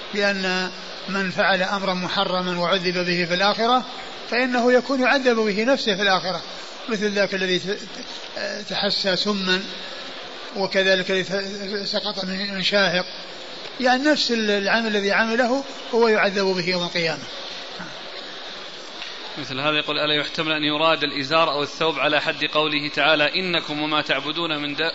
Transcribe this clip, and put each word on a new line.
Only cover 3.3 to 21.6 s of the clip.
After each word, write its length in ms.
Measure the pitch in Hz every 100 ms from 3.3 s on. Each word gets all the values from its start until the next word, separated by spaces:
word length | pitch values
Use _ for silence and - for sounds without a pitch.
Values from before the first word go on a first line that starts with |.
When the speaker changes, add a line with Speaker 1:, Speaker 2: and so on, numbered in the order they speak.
Speaker 1:
الآخرة 500 | 180 202 202 233 254 - - - - -
فإنه 420 | 233 254 247 247
يكون 280 | 247 247 269
يعذب 360 | 247 277 254 226
به 280 | 214 196
نفسه 320 | 226 277 226 190
في 60 |
الآخرة، 400 | 208 180 170 170 - - - - -
مثل 220 | 214 208
ذاك 240 | 202 190
الذي 240 | 190 185 180
ت-، 200 | 180 202 - - - - - - 202 208 208
تحسى 480 | 190 202 - 196 180
سما، 460 | 208 202 185 185 202 - - - - - - - - 202
وكذلك 540 | 190 196 190 185 185
الذي 120 | 190
ت-، 640 | 175 196 196 202 196 208 196
سقط 380 | 202 202 202
من، 300 | 185 190 202
من 80 | 190
شاهق، 440 | 180 202 190 175 - - - - - - - -
يعني 220 | 247 254
نفس 280 | 294 294 -
ال-، 200 | 233 214
العمل 460 | 202 196 220 226 208
الذي 160 | 196
عمله 520 | 190 226 226 240 269 277 - -
هو 140 | 226 233
يعذب 360 | 214 196 196
به 240 | 190 185 170
يوم 140 | 180
القيامة. 400 | 175 175 165 143 131 - - - - - - - - - - - - - - - - - - - - -
Speaker 2:
مثل 220 | 131 131
هذا 180 | 147 151
يقول: 200 | 147 147
"ألا 160 | 151 147
يحتمل 320 | 139 - 160
أن 100 | 156
يراد 400 | 151 151 160 156
الإزار 480 | 147 139 135 160 165
أو 120 | 143